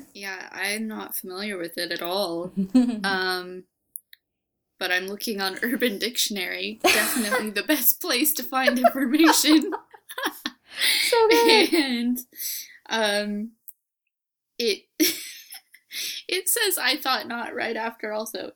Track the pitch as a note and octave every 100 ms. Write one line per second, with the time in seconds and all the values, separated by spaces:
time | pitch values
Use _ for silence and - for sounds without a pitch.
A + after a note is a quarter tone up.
0 | - G3+ G3 F#3 - - G3 G#3+ A3 G#3
1 | F#3+ - F#3 F3+ G#3+ F#3 E3+ F3 F3 E3+
2 | F3 G3 F3+ E3+ F3+ G3 F#3+ B3+ B3 G#3+
3 | G3 F#3+ F#3 F3+ F3+ F#3 - _ _ -
4 | _ - _ _ _ _ _ - F3+ F3+
5 | F#3+ G3+ A#3+ G3+ F#3+ F#3 A#3 C4 B3 -
6 | - - - G3 F3+ F3+ G3+ A3 F#4+ -
7 | A3 B3+ G#3 B4 G#3+ G3+ G3+ D4 - -
8 | F4+ B3 D4+ - B3 C4 C4 B3 A#3+ C4
9 | B3+ D4+ D#4+ - C#4+ D#4 G4+ - _ -
10 | _ - C5+ - - - _ - - -
11 | - A#4 A4 A#4 A#4 A4 E4+ E4 C4+ A#3+
12 | A#3+ B3 - - - - - - - A3+
13 | G#3 G#3 G#3 G#3 A3+ _ - _ _ _
14 | _ _ _ _ _ - A#3 - _ -
15 | D#4 - - - - - _ _ _ -
16 | - - - F4+ - A#4 G#4 E4+ B3+ B3+
17 | C4 A#3 A#3 A#3+ - - A3+ A3+ A3+ -
18 | G#3+ G#3+ A3 F#3+ -